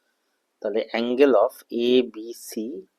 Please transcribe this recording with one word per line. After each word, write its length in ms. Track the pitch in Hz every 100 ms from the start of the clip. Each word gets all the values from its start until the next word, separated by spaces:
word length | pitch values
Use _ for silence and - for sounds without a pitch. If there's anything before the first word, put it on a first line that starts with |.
| _ _ _ _ _ _
তাহলে 200 | 107 107 - 113
angle 360 | 120 123 143 107
of 100 | 120 - - 117 120
এবিসি 760 | 127 123 107 117 117 - 117 110 175 -